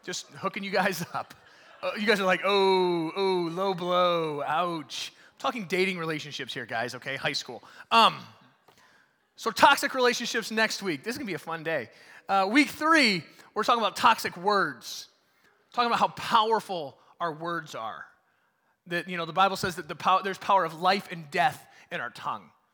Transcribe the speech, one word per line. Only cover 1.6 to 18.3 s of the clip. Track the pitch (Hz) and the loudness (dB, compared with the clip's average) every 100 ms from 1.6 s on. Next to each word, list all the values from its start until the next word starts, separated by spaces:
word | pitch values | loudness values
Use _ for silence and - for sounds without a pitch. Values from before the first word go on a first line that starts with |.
| - - | -20 -8
Uh, | 185 214 | -6 -2
you | 214 | 2
guys | 202 | 2
are | 185 | 4
like, | 180 | 2
"Oh, | 180 202 196 190 180 175 160 | 2 4 6 4 4 2 -2
oh, | 190 190 185 170 | 0 0 2 0
low | 170 196 | -2 -2
blow, | 180 175 180 175 170 160 143 135 | -2 0 2 4 2 -2 -4 -2
ouch." | 156 180 165 143 - - | -2 -2 -4 -8 -10 -10
I'm | - - _ | -14 -20 _
talking | 277 247 170 | -6 -4 -4
dating | 185 196 180 | 0 0 0
relationships | 160 156 147 135 123 | -4 -6 -8 -10 -8
here, | 135 | -8
guys, | 117 117 120 | -6 -4 -4
okay? | 123 139 135 | -6 -8 -4
High | 151 | -4
school. | 139 - 113 - - - | -4 -8 -16 -18 -20 2
Um, | 226 208 147 - - _ _ _ _ _ _ _ _ _ - | 6 6 4 -14 -20 _ _ _ _ _ _ _ _ _ -6
so | 226 | -6
toxic | - 302 277 277 | 6 6 6 0
relationships | 262 247 233 233 240 202 | 2 0 0 -4 -4 -4
next | 220 214 - | 0 0 0
week. | 196 143 | -4 -4
This | 202 | -6
is | 254 | -8
gonna | 233 | -6
be | |
a | 151 | -8
fun | - 165 | -8 -8
day. | 156 156 107 - - - - | -2 -4 -4 -14 -20 -18 -2
Uh, | 196 190 | 0 4
week | 254 269 | 4 2
three, | - 311 320 240 180 - - - | 0 4 6 4 2 -6 -20 -8
we're | - | -2
talking | 214 240 | 2 2
about | 202 - | 2 4
toxic | 240 220 202 175 | 4 4 -2 -4
words. | 185 202 160 117 - - - _ _ _ _ _ _ | 2 2 2 -4 -12 -14 -14 _ _ _ _ _ _
Talking | - 240 | -2 0
about | 208 | 2
how | 208 | 0
powerful | - - 226 220 220 - 180 139 - _ _ | -2 0 2 4 0 -2 -8 -8 -14 _ _
our | 170 | -6
words | 151 170 170 151 | -4 -6 -6 -8
are. | 131 113 80 - _ _ | -10 -10 -10 -16 _ _